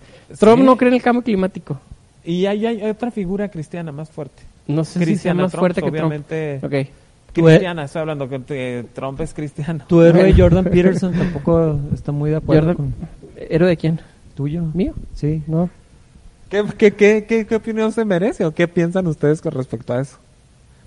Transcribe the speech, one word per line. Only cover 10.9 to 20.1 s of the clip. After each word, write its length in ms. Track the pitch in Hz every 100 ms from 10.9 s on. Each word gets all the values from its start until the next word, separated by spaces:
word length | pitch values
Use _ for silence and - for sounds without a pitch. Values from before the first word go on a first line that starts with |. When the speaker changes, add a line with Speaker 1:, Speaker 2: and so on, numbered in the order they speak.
| 180 185
Speaker 3:
tampoco 680 | 175 180 151 170 165 160 147 143
está 180 | 135 -
muy 200 | 147 147
de 60 | 156
acuerdo 360 | - 156 156
Speaker 2:
Jordan, 20 |
Speaker 3:
con 180 | 175 139 120 - - - - -
Speaker 2:
¿héroe 200 | 160 180
de 80 | 160
quién? 220 | 160 165 - _ -
Speaker 3:
¿Tuyo? 280 | - 143 170 160
Speaker 2:
¿Mío? 200 | 165 277 311 -
Speaker 3:
Sí. 300 | - 147 160
Speaker 2:
No. 240 | 147 160 175 - _ - _ - - _ -
Speaker 1:
¿Qué, 140 | 202 208
qué, 160 | 208 208
qué, 300 | 202 208 214 208
qué, 180 | 226
qué 100 | 208
opinión 360 | 220 220 220 220
se 120 | 226
merece 420 | 214 175 214 370
o 60 | 170
qué 160 | 156 170
piensan 380 | 175 170 190
ustedes 360 | 180 151 147 156
con 100 | 160
respecto 420 | 131 131 117 -
a 80 | 123
eso? 160 | 143